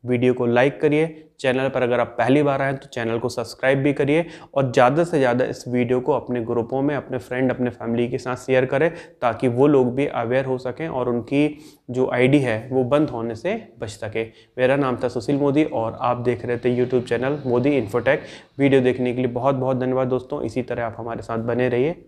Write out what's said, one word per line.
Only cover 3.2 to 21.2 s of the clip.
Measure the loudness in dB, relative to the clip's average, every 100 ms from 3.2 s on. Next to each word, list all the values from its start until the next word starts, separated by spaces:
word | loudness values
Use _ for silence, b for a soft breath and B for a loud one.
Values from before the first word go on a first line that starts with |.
| -4
सब्सक्राइब | -4 -8 -2 2 2
भी | 2
करिए | 0 2 0 0 B B
और | -2 2
ज़्यादा | 4 4 4
से | 2 2
ज़्यादा | 2 2
इस | -2 -4 -4
वीडियो | -2 2 0
को | 0
अपने | -2 -2 -6
ग्रुपों | -2 -2 -2 -2
में, | -2
अपने | -2 -6 -8
फ्रेंड, | -6 -2 -2
अपने | 0 -4
फैमिली | -4 -4 -2 -2
के | -4
साथ | -6 -8
शेयर | 0 2
करें, | 2 0 0 -2 B -4
ताकि | -2 0 0
वो | 4 6
लोग | 6 4
भी | 0 -2
अवेयर | -2 0 -2
हो | 0 -4
सकें | -6 -6 -6
और | -2 -2
उनकी | -2 0 0 0 -2 B B -6
जो | -2 0
आईडी | 2 4 4
है | 2 -2 -2
वो | -2
बंद | 2 2 0
होने | -2 -6
से | -4 -4 -4 -8 -12
बच | -12
सके। | -10 -8 -6 -8 B B 0
मेरा | 2
नाम | 2 0 -2
था | -2
सुशील | -2 -2 2
मोदी | 2 2
और | 0 0 -4 -2
आप | -2 0
देख | -2 -2
रहे | -4 -2
थे | 0 0
YouTube | 2 0 0
चैनल | -2 0 -2
मोदी | 0 2 2 2
इन्फोटेक। | 0 0 2 0 B B B 0
वीडियो | 4 6
देखने | 4 2 -2
के | 0
लिए | -2
बहुत | 0 0
बहुत | 0 0 0
धन्यवाद | 0 0 0
दोस्तों, | -2 -4 -8
इसी | -4 -4
तरह | -4 -4
आप | -6 -6
हमारे | -10 -10